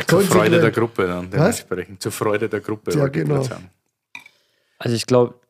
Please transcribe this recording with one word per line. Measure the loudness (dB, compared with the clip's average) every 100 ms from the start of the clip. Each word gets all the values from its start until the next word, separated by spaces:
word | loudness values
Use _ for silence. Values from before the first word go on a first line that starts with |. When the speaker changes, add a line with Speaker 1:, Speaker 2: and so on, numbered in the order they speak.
| 0
Speaker 1:
Zur | 2
Freude | 4
Speaker 2:
Konsequent. | 4 4 4
Speaker 1:
der | 4
Gruppe | 2 -2 0 -2
dann | -2 -4
Speaker 2:
Was? |
Speaker 1:
dementsprechend. | 0 2 0 -6 -8 -8 -8
Zur | -8
Freude | -4 -2 -2 -2
der | -6
Gruppe, | -6 -8 -4
Speaker 2:
Ja, | 0
Speaker 1:
wollte | 0 -2
ich |
Speaker 2:
genau. | -2 -2
Speaker 1:
grad | -2
sagen. | -8 -16 _ _ _ _ -20 -20 _ _ _ _ -10
Speaker 3:
Also | -4 -4
ich | 2
glaub, | 4 2 -2